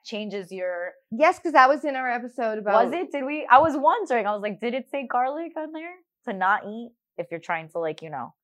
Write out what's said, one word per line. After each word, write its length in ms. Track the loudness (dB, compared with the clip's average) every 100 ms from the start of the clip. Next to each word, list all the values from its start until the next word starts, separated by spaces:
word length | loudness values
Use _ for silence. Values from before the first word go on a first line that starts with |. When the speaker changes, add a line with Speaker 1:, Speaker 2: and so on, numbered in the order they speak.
Speaker 1:
changes 460 | -10 -8 -6 -8 -8
your 440 | -6 -6 -6 -8 -12 _
Speaker 2:
Yes, 260 | 2 2 2
'cause 140 | 2
that 160 | 6 6
was 160 | 4
in 100 | -2
our 160 | -4 -4
episode 480 | -4 -6 -4 -4 -2
about 280 | 2 4 4
Speaker 1:
Was 60 |
it? 200 | 0 -4
Did 120 | -4
we? 220 | -4 -6 6
I 120 | 8
was 180 | 8 4
wondering. 500 | 2 2 0 0 0
I 60 |
was 100 | -2
like, 160 | -4 -4
"Did 140 | -4
it 140 | -4 -6
say 160 | -8 -2
garlic 460 | 0 0 -2 -8 -8
on 140 | -10
there 220 | -10 -12 -16 _ _
to 80 | -10
not 320 | -2 2 2 -2
eat 260 | -12 -14 _ _ -12
if 140 | -10
you're 80 | -10
trying 300 | -6 -6 -4
to, 80 | -6
like, 240 | -6 -6
you 80 | -10
know 240 | -10 -12 _